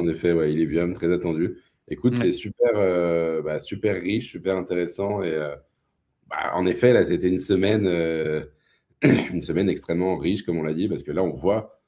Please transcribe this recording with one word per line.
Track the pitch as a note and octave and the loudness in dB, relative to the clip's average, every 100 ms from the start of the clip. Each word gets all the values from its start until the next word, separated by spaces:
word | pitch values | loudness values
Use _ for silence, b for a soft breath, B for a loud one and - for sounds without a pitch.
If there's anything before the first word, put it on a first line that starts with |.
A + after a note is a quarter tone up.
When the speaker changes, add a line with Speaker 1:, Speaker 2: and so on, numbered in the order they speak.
Speaker 1:
en | E2+ | 0
effet, | D#2+ F2 | 2 2
ouais, | E2 D2+ | 4 2
Illuvium, | D2+ D#2 D#2+ F2 | 2 0 0 0
très | - E2+ | 0 0
attendu. | F2 F2 D#2+ F2 B B B - | 0 0 0 -2 B B B -12
Écoute, | - B2 | -2 0
Speaker 2:
Ouais. | A#2+ | 2
Speaker 1:
c'est | - | 0
super, | - G#2 - A#2+ | -2 -6 0 2
euh, | G#2 F#2+ F2+ F2 E2+ E2 D#2+ | 4 2 2 2 2 0 -2
bah, | D2+ D#2 | -2 -6
super | - G2 G#2+ F#2 | -6 -4 -2 -2
riche, | F2 A2 C3 | -2 -2 -4
super | - F#2 F#2+ | -6 -2 -2
intéressant. | F2+ F2+ F2 - G2+ G#2 | 0 -2 -2 -2 -4 -2
Et, | F2 | -2
euh, | D#2 D2 C#2 - _ _ _ _ _ _ | -4 -4 -8 -16 _ _ _ _ _ _
bah, | D2+ D#2 | -6 -4
en | F2+ F2+ | 0 0
effet, | F2 B2 | 2 4
là, | A#2 | 4
c'était | F2 F2 F#2 | 4 2 0
une | F#2 | 0
semaine, | F2+ F#2+ G2 G#2+ F#2+ | 2 2 4 2 2
euh, | E2+ E2 D#2+ D2+ D2+ D2 _ _ _ _ _ | 0 0 -2 -2 -4 -6 _ _ _ _ _
<clears throat> | C#3+ - - | 4 4 2
une | F2 | -6
semaine | - E2+ G2 | -2 0 0
extrêmement | - - E2+ F#2 E2 | 0 -2 -2 0 0
riche, | D#2 G#2 | -2 -2
comme | - E2+ | -2 -2
on | |
l'a | D#2 | -2
dit, | D#2+ G2+ | -2 -2
parce | D2+ | -4
que | - | -4
là, | E2 | -2
on | F#2 | -2
voit, | C2+ F2 G#2+ - - | -2 0 0 -4 -16